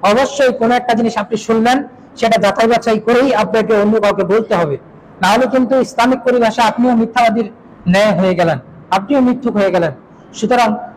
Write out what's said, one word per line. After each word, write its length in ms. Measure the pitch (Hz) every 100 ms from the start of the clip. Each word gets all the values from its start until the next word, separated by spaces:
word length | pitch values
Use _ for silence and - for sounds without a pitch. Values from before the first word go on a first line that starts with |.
অবশ্যই 520 | 190 220 262 - 269
কোনো 220 | - 226 240
একটা 180 | 240
জিনিস 240 | 226 226 220
আপনি 200 | 202 214
শুনলেন, 460 | - 226 226 262 285 - - -
সেটা 260 | 226 220
যাচাই 260 | 196 196 226
বাছাই 320 | 233 233 220
করেই 360 | 220 240 269 220
আপনাকে 380 | 220 220 214
অন্য 280 | 214 208 220
কাউকে 220 | 208 202
বলতে 320 | 185 208 220 196
হবে, 220 | 165 135 - - - -
না 60 | 185
হলে 200 | 220 254
কিন্তু 340 | 262 247 262
ইসলামিক 380 | 247 - 240 262
পরিভাষা 440 | 254 247 226 214
আপনিও 320 | 226 220 247 233
মিথ্যাবাদীর 560 | 226 247 240 220 214 - - - -
ন্যায় 300 | 185 214 175
হয়ে 160 | 185 180
গেলেন, 240 | 170 143 - - -
আপনিও 300 | 196 196 285
মিথ্যুক 360 | 247 247 240 208
হয়ে 140 | 196
গেলেন। 200 | 180 170 135 - - -
সুতরাং 420 | - 214 247 226 214 -